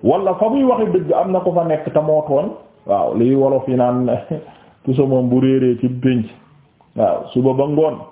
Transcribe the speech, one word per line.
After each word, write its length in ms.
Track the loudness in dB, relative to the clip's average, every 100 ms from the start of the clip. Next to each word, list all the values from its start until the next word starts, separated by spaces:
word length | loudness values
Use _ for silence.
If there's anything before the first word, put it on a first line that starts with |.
wala 320 | 0 0 0 0
fa 140 | 0
muy 140 | 2
waxe 280 | 0 0 0
dëgg 220 | 0 0
am 180 | -2 0
na 80 | 0
ko 140 | 0
fa 100 | -2
nekk 220 | 0 -2 -2
te 60 | -2
moo 220 | 0 0 0
tooñ. 220 | -2 -2 -8 -20 _ -4
Waaw, 280 | 0 0 0
liy 200 | 2 4
wolof 320 | 2 0 0
yi 80 | 0
naan 340 | 0 0 -2 -2 -4 -10 -12
<laughs> 360 | -20 -20 _
puso 240 | -4 0 2
moom 220 | 2 2
bu 100 | 2
réeree 380 | 4 2 2 0
ci 80 | -2
pénc. 360 | -2 0 0 -2 -10 _ _ _ _ _ -2
Waaw, 320 | 0 0 -4
suba 200 | 0 0
ba 140 | 2 0
ngoon 300 | 2 0 -2 -14